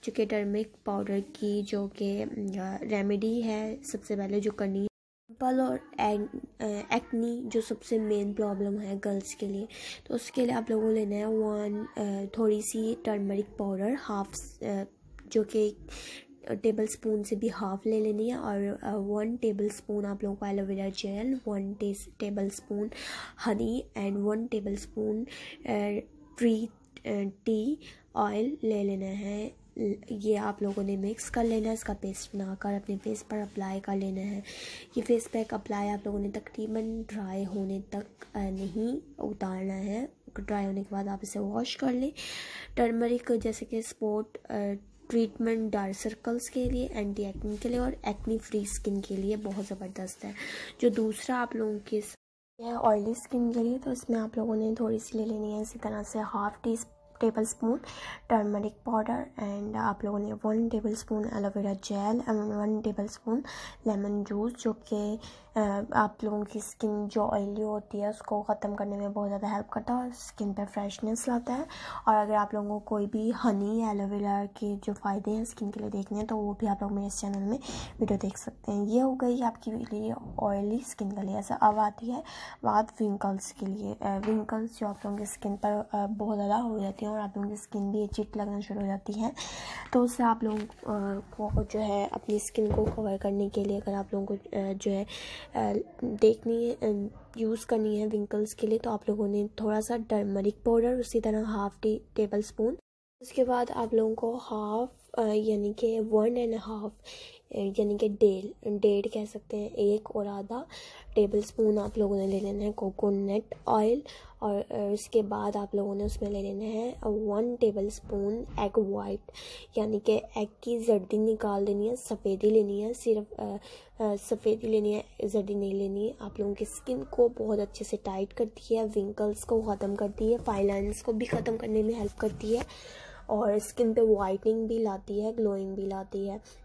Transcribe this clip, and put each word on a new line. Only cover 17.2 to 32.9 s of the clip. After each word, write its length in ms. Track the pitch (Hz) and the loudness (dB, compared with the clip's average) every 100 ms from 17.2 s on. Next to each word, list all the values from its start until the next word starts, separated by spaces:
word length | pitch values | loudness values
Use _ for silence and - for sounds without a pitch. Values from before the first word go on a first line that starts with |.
से 120 | 202 208 | 0 0
भी 120 | 220 | -2
हाफ 380 | 185 202 196 220 | -2 -4 -2 0
ले 140 | 220 | 2
लेनी 300 | 214 208 226 | 2 2 0
है 80 | 247 | 0
और, 420 | - 202 202 - | -2 0 -2 -2
अ, 120 | - 208 | -4 -2
वन 420 | 196 208 220 240 | 0 0 0 0
टेबल 320 | 220 202 208 | 0 2 0
स्पून 360 | 202 - 208 202 | -2 -4 -2 -2
आप 180 | 196 | -2
लोगों 120 | 208 196 | -4 -2
को 100 | 202 | -2
एलोवेरा 440 | 196 196 196 196 | -2 0 -2 -2
जेल, 500 | 190 202 196 240 262 233 | -4 -4 -2 -2 -2 -2
वन 260 | 202 196 | -2 -2
टे-, 460 | 202 202 202 - - | -2 -2 -2 -8 -6
टेबल 300 | 208 202 196 | -4 -2 -2
स्पून 400 | 196 - 202 214 - - - - - - | -4 -6 -4 -4 -6 -10 -10 -12 -6 0
हनी 380 | 208 226 240 - - | 0 0 -2 -4 -4
and 160 | 196 | -2
वन 340 | 202 202 214 226 | 2 2 0 0
टेबल 280 | 220 202 202 | -2 -2 -4
स्पून, 480 | - - 214 214 | -6 -4 -2 -2
अ, 760 | 247 - - - - 214 208 208 - - - - | -4 -10 -14 -12 -2 0 0 -2 -6 -20 -20 2
ट्री, 320 | 240 220 226 - - - | 4 4 0 -10 -20 -12
अ, 20 | - 208 202 196 - | -4 -2 -2 -4 0
टी 340 | 220 226 302 - - - - | 2 2 -2 -6 -20 -6 0
ऑयल 420 | 208 208 240 294 | 0 2 0 0
ले 200 | 220 208 | 0 2
लेना 220 | 202 196 190 | 0 0 -4
है। 580 | 196 202 208 220 - - - 214 202 - | -4 -4 -4 -6 -10 -16 -4 -2 -2 -6
ये 240 | 214 208 208 | -4 2 2
आप 280 | 208 202 | 2 -2
लोगों 200 | 202 196 | -2 0
ने 140 | 196 196 | -2 0
मिक्स 320 | 196 220 - | -2 -4 -4
कर 140 | - | 0
लेना 240 | 233 226 214 | 2 2 2
है, 60 | |
इसका 200 | 220 - | -2 -4
पेस्ट 420 | 202 196 190 - 202 | -6 -6 -8 -8 -6
बनाकर 380 | 190 190 202 | -6 -4 -2
अपने 240 | 202 196 | -2 -2